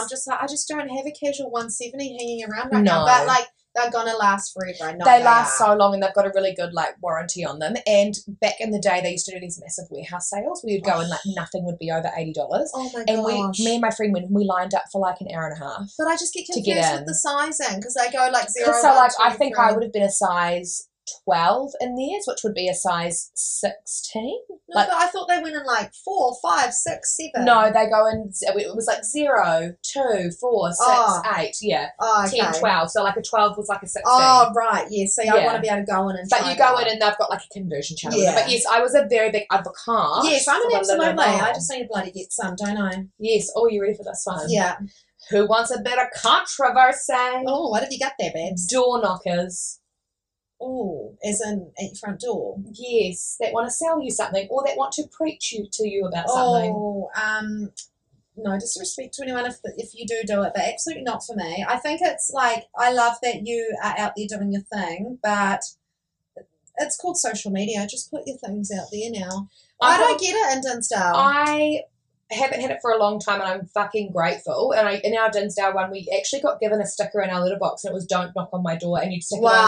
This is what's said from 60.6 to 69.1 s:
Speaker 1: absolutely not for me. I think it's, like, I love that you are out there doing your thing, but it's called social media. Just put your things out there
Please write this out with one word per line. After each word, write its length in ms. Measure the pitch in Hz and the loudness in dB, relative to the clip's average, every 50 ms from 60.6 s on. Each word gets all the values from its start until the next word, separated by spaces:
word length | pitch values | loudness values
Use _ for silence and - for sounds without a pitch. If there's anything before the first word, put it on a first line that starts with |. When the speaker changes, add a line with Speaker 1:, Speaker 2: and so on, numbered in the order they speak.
| 240 | -2
Speaker 1:
absolutely 400 | 226 226 - - 330 311 285 269 | -2 -2 -4 -6 -8 -6 -6 -6
not 200 | 247 220 208 - | -6 -6 -6 -8
for 120 | - 226 | -8 -8
me. 280 | 202 175 160 170 190 196 - | -6 -6 -6 -6 -6 -2 -2
I 100 | 240 254 | -2 -2
think 240 | - 294 302 320 | -2 -4 -4 0
it's, 300 | 359 320 - - - - 262 | 0 -2 0 -2 -6 -4 -2
like, 320 | 269 254 240 226 226 - _ - | 0 0 2 0 0 -6 _ -4
I 160 | - 240 247 | 0 2 2
love 260 | 254 247 233 233 240 - | 4 4 4 2 2 0
that 240 | - 247 233 - 208 | -2 -4 -4 -4 -4
you 300 | 226 233 233 226 226 208 - - | -6 -4 -4 -4 -4 -4 -4 -4
are 100 | 208 202 214 | -4 -2 -2
out 140 | 208 208 - 208 | -4 -4 -4 -6
there 80 | 214 208 | -8 -6
doing 240 | 214 202 202 202 | -6 -4 -4 -2
your 120 | 196 202 196 | -2 -4 -4
thing, 560 | - 220 208 185 170 165 175 208 247 254 254 | -6 -6 -6 -4 -4 -4 -6 -8 -8 -8 -4
but 400 | - 214 208 202 202 196 196 - - - - _ _ _ _ _ _ _ _ _ _ _ - - - _ _ _ _ _ - - | 0 0 2 2 2 0 0 -2 -4 -8 -14 _ _ _ _ _ _ _ _ _ _ _ -20 -20 -20 _ _ _ _ _ -6 -4
it's 200 | 294 294 - - | -4 -4 -4 -6
called 200 | - 359 - - | -6 -6 -4 -2
social 340 | - 240 214 202 - 208 | -2 -2 -4 -6 -6 -4
media. 340 | 190 190 202 214 226 202 202 208 | -4 -2 -2 -2 -2 -4 -4 -6
Just 220 | - 254 - - | -6 -10 -10 -10
put 120 | - 285 277 | -10 -12 -10
your 120 | 269 262 - | -10 -12 -12
things 340 | - 208 202 208 202 196 | -10 -10 -8 -6 -6 -6
out 160 | 208 185 - - | -6 -8 -8 -8
there 180 | 208 208 220 233 | -8 -8 -8 -8